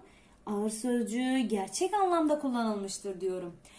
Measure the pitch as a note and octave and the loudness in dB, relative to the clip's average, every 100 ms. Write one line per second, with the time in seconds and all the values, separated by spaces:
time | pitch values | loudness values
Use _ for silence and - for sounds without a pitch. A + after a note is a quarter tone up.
0 | - - - - - G3+ G#3+ A3 B3 A#3+ | -6 -20 -20 -16 -6 -2 -2 -2 0 0
1 | G#3 A#3 B3+ C4 G#3+ G#3 F#3+ - F#4 G#4 | 0 0 0 2 2 0 -2 -2 0 2
2 | F#4 E4+ D#4 D4 C#4 A#3+ A3+ G3+ G3 - | 4 4 4 2 0 0 0 -2 -4 -6
3 | G3+ F#3 F#3 F#3 F3 E3+ - | -8 -4 -4 -4 -6 -12 -20